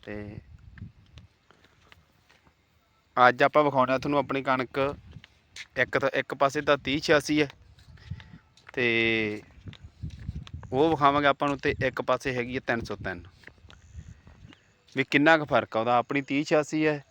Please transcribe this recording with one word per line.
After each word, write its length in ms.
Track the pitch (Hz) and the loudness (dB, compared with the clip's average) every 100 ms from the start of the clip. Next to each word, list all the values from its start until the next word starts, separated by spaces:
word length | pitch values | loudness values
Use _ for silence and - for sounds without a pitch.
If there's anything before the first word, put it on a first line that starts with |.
ਤੇ 120 | - 104 104 104 - - - - - _ _ - - _ _ _ _ _ _ - _ _ _ _ _ _ _ _ _ _ _ - | -12 -12 -12 -14 -18 -20 -20 -18 -18 _ _ -20 -20 _ _ _ _ _ _ -20 _ _ _ _ _ _ _ _ _ _ _ 4
ਅੱਜ 260 | 123 123 | 6 6
ਆਪਾਂ 200 | 143 151 | 4 4
ਵਿਖਾਉਣਾ 320 | 147 135 127 131 | 4 2 2 0
ਤੁਹਾਨੂੰ 200 | 147 147 | 0 -2
ਆਪਣੀ 240 | 131 139 | 0 -4
ਕਣਕ, 360 | 131 131 127 139 135 147 - - - _ _ - - - | -2 -2 -2 -2 -4 -4 -16 -20 -20 _ _ -20 -14 -4
ਇੱਕ 220 | 123 139 | 0 0
ਤਾਂ, 120 | 131 | 0
ਇੱਕ 240 | 139 135 | -2 -6
ਪਾਸੇ 280 | 139 139 143 | 0 0 0
ਤਾਂ 140 | 147 143 | 0 0
ਤੀਹ 220 | 135 139 | 0 -4
ਛਿਆਸੀ 400 | - 151 - 151 | 2 2 4 0
ਹੈ 60 | 143 - - - - - - - - - _ _ - | 0 -4 -20 -20 -20 -20 -16 -16 -16 -20 _ _ -14
ਤੇ 680 | - 120 117 113 113 107 107 - - - - - _ - - - - - - - | -2 0 2 2 0 -2 -6 -12 -20 -18 -18 -20 _ -14 -12 -12 -12 -14 -16 -6
ਉਹ 180 | 131 160 | 0 2
ਵਿਖਾਵਾਂਗੇ 360 | 156 143 143 143 | 4 2 4 2
ਆਪਾਂ 220 | 139 143 | 0 -2
ਨੂੰ, 100 | 139 | -2
ਤੇ 160 | 147 135 | -4 -2
ਇੱਕ 200 | 131 120 | -4 -4
ਪਾਸੇ 320 | 127 127 143 | -2 -2 -2
ਹੈਗੀ 200 | 127 120 | -6 -6
ਹੈ 60 | 127 - | -8 -4
ਤਿੰਨ 180 | 120 | -6
ਸੌ 120 | 107 104 | -4 -10
ਤਿੰਨ। 240 | 98 90 85 _ - - - - - - - - - - - - _ _ _ 135 | -10 -10 -14 _ -20 -20 -20 -20 -20 -20 -20 -20 -20 -20 -20 -20 _ _ _ -4
ਵੀ 80 | 135 | 0
ਕਿੰਨਾ 300 | 147 147 165 | 4 6 4
ਕੁ 60 | 147 | 4
ਫਰਕ 300 | 131 110 110 | 0 2 -2
ਆ 40 | |
ਉਹਦਾ। 160 | 113 123 | 2 2
ਆਪਣੀ 240 | 120 139 | 2 -4
ਤੀਹ 220 | 135 139 | -2 -4
ਛਿਆਸੀ 420 | 156 156 151 156 156 | 0 0 0 0 0
ਹੈ 160 | 147 - | -2 -8